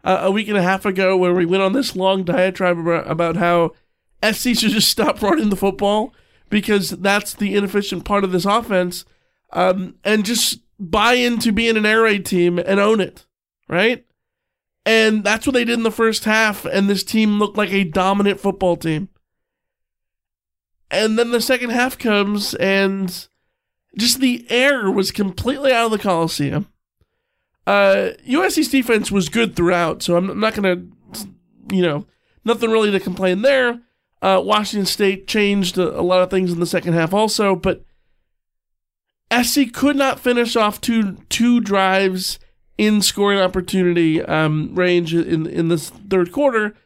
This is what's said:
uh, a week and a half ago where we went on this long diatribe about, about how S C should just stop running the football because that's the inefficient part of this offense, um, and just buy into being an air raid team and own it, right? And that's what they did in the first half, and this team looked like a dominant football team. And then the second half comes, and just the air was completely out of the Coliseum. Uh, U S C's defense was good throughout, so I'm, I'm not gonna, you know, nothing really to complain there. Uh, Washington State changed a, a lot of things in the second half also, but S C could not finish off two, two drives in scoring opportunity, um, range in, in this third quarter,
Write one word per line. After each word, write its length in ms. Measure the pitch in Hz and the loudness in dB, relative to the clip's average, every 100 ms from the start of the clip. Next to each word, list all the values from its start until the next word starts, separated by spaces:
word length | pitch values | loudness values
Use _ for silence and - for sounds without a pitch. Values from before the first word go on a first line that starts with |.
uh, 180 | - 190 | 0 0
a 80 | 190 | 0
week 180 | 202 202 | -2 0
and 80 | 208 | 0
a 60 | |
half 240 | 180 190 208 | 0 0 -2
ago 320 | 185 190 190 | 0 2 2
where 160 | 180 | 2
we 100 | 180 | 2
went 180 | 170 190 | 2 2
on 120 | 190 | 2
this 200 | 240 269 | 0 -2
long 300 | 190 190 190 | -2 0 0
diatribe 540 | 175 220 185 185 180 170 | 0 0 0 0 -2 0
about, 320 | 165 165 - | -2 -2 -2
about 260 | 160 170 170 | -2 -2 0
how 360 | 175 175 165 - _ _ _ _ | 2 2 0 -4 _ _ _ _
S 180 | 214 214 | -2 -2
C 140 | 247 | -2
should 160 | 226 220 | 0 0
just 180 | 214 - | 2 0
stop 320 | - 208 202 | 0 -2 0
running 300 | 208 320 214 | 0 2 0
the 60 | 190 | 0
football 580 | 196 196 202 214 214 _ _ _ _ | -2 0 0 0 -2 _ _ _ _
because 400 | 208 214 208 156 | -2 2 0 0
that's 440 | 185 196 202 202 | -2 0 0 -4
the 200 | - 202 | -6 -2
inefficient 520 | 202 202 202 196 180 - | -2 0 -4 -4 -8 -2
part 180 | 202 | -2
of 80 | 196 | 0
this 140 | 180 190 | 0 0
offense, 580 | 214 240 190 180 175 - _ _ _ _ | -2 0 -2 -2 -6 -16 _ _ _ _
um, 440 | - 185 190 185 - | 0 0 0 -4 -8
and 220 | 196 220 | -2 0
just 360 | 196 240 - - _ _ | 0 -2 -2 -6 _ _
buy 320 | 180 214 220 | -4 0 2
into 400 | 247 240 233 233 | 2 2 0 0
being 240 | 214 226 220 | 0 0 2
an 80 | |
air 180 | 214 220 | 2 2
raid 220 | 226 202 | 2 0
team 340 | 196 185 175 175 | 0 0 2 0
and 220 | 170 196 | 0 2
own 220 | 208 220 | 2 2
it, 240 | 180 - _ _ _ _ - | -2 -8 _ _ _ _ -6
right? 380 | 165 220 240 _ _ _ _ _ _ _ _ - | -2 0 -2 _ _ _ _ _ _ _ _ 0
And 380 | 226 220 214 | 2 2 2
that's 220 | 202 220 - | 0 -2 0
what 60 | |
they 100 | 254 | 0
did 140 | 233 240 | 0 0
in 40 | |
the 80 | 226 | -2
first 340 | 226 226 220 | 0 0 0
half, 400 | 220 220 220 208 | 0 2 0 -2
and 240 | - 196 196 | -4 0 0
this 140 | 196 | 0
team 360 | - 220 220 208 | 0 0 2 2
looked 180 | 208 208 | 0 -2
like 140 | 202 | -2
a 120 | 196 | 0
dominant 560 | 185 185 185 196 202 190 | 0 0 0 2 0 0
football 360 | 196 196 185 170 | -4 0 -2 0
team. 320 | 160 156 196 _ _ _ _ _ _ _ _ _ _ _ _ _ _ _ _ _ _ | -2 -4 -6 _ _ _ _ _ _ _ _ _ _ _ _ _ _ _ _ _ _
And 280 | 185 220 220 | -2 0 0
then 120 | 233 | 0
the 100 | 240 | 0
second 300 | 233 254 240 | 0 -2 0
half 280 | 240 254 - | -2 -2 -2
comes, 560 | 233 208 202 208 202 | 0 0 0 -2 -6
and 720 | - 190 196 196 196 185 175 - _ _ _ _ _ _ - | -2 0 2 0 0 -6 -8 -18 _ _ _ _ _ _ -4
just 240 | 240 262 | -2 0
the 260 | 262 240 - | 0 -2 -2
air 400 | 240 269 269 196 | 0 2 2 0
was 200 | 202 190 | 0 -2
completely 640 | - 196 - 233 277 277 | -2 -4 -2 -4 0 0
out 140 | 240 233 | 2 0
of 40 | |
the 80 | 214 | 0
Coliseum. 680 | 202 170 165 - 139 - 202 _ _ _ _ _ _ _ _ _ - | 0 0 -2 -2 -4 -4 -6 _ _ _ _ _ _ _ _ _ 0
Uh, 440 | 202 196 202 190 - | 4 4 2 0 -8
U 200 | - 277 | -2 0
S 120 | 403 - | 2 0
C's 120 | 277 | 2
defense 420 | 269 247 220 - | 0 2 0 2
was 200 | 196 156 | -2 0
good 260 | 233 220 175 | 0 -2 0
throughout, 460 | 175 180 165 - | 0 2 0 -4
so 140 | - 175 | 0 0
I'm, 120 | 190 | 0
I'm 120 | 202 | -2
not 140 | 220 | -2
gonna, 280 | 220 190 180 175 - _ - - - _ _ - | 0 0 -2 -6 -20 _ -16 -16 -20 _ _ -4
you 100 | 190 | 0
know, 240 | 175 147 - _ _ _ | 0 -2 -8 _ _ _
nothing 260 | - 233 226 | -4 -2 2
really 200 | 220 208 | 2 2
to 100 | 196 | 0
complain 420 | - 180 185 180 | -2 -2 0 2
there. 380 | 262 269 247 240 _ _ _ _ | 2 2 0 -4 _ _ _ _
Uh, 200 | 190 190 | 0 2
Washington 440 | 185 208 208 208 190 | 2 -2 0 -4 -4
State 400 | - 196 196 - | 0 0 0 -4
changed 520 | 214 202 202 175 185 | 0 2 2 0 0
a, 200 | 170 - | -2 -2
a 40 | |
lot 200 | 175 185 | 2 2
of 80 | 185 | 2
things 220 | 190 185 | 0 0
in 80 | 170 | -2
the 60 | 170 | -2
second 260 | 180 175 | -2 0
half 220 | 165 165 | 0 0
also, 420 | 202 214 214 202 180 | 0 0 0 0 0
but 280 | 190 - - _ _ _ _ _ _ _ _ _ _ _ _ _ _ | -2 -4 -10 _ _ _ _ _ _ _ _ _ _ _ _ _ _
S 200 | 233 240 | 0 0
C 160 | 294 247 | 0 0
could 300 | - 277 277 | 0 0 2
not 240 | 269 269 | 0 0
finish 360 | 254 240 233 233 | 0 0 0 0
off 240 | 208 208 | 0 -2
two, 360 | - 226 208 - - | -2 0 0 -4 -14
two 320 | - 240 240 | -2 2 2
drives 800 | 196 196 190 190 196 185 185 - - _ _ - | 2 0 2 2 0 -2 -6 -10 -16 _ _ 0
in 240 | 214 214 | 2 2
scoring 380 | 196 - 202 202 | 0 0 0 2
opportunity, 840 | 185 185 180 190 175 175 160 160 | 0 -2 -2 0 2 2 2 0
um, 520 | - 156 156 156 151 | 0 0 0 0 -2
range 400 | 180 180 175 165 | 0 2 2 0
in, 320 | 165 - 165 160 | -2 0 -2 -2
in 220 | - 165 | -2 -2
this 220 | 165 - | -2 -4
third 420 | - 196 190 175 | -18 -2 -2 0
quarter, 420 | 277 285 226 208 - | 0 0 0 -4 -8